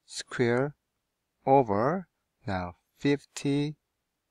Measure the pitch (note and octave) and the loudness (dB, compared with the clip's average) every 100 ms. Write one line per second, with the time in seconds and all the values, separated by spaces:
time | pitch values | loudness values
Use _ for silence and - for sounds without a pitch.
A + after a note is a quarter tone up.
0 | _ - - - A#2+ A#2+ C#3+ - _ _ | _ -16 -8 -2 0 2 -2 -6 _ _
1 | _ _ _ _ - C3+ A#2+ G2+ B2+ F#3 | _ _ _ _ 2 4 4 2 0 -2
2 | F3 _ _ _ - F#2 F2+ - _ _ | -6 _ _ _ -8 -6 -8 -12 _ _
3 | C#3+ C#3+ - - C#3+ C#3+ D3 D3+ _ _ | 0 0 -4 -8 -4 -2 -4 -8 _ _
4 | _ _ _ | _ _ _